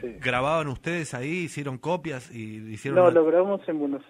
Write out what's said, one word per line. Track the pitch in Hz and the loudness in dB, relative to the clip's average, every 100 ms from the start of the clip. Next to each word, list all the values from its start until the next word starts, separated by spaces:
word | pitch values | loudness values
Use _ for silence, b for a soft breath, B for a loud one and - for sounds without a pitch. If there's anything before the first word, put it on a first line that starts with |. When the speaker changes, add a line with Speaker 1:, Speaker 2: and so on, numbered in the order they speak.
Speaker 1:
Sí. | 120 113 | -12 -6
Speaker 2:
grababan | 127 123 139 165 147 | -2 0 2 0 -2
ustedes | 123 160 170 151 | -6 -4 -4 -4
ahí, | 127 135 180 | -6 -4 -4
hicieron | 165 - 143 127 | -4 -6 -8 -6
copias | 151 175 156 135 120 | -4 -4 -4 -10 -10
y | 120 110 110 110 | -12 -10 -10 -10
hicieron | 107 139 156 | -8 0 6
Speaker 1:
No, | |
Speaker 2:
una | 180 | 8
Speaker 1:
lo | 165 | 8
grabamos | 160 165 196 196 - | 6 4 2 -2 -4
en | 156 | -4
Buenos | 143 139 - | -2 -4 -4